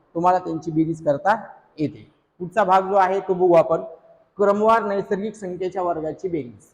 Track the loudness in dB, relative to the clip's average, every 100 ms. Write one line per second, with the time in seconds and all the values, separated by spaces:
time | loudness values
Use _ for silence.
0 | _ -2 2 2 0 -8 -4 -2 -2 -2
1 | 0 0 2 0 -2 -20 _ -6 -6 -6
2 | -20 _ _ -14 -6 -2 2 2 2 0
3 | 2 0 -2 0 4 4 4 0 -4 -16
4 | _ _ _ -2 0 2 4 2 0 -4
5 | -4 -4 -6 -10 -12 -8 -6 -4 -4 -4
6 | -6 -8 -6 -6 -8 -16 _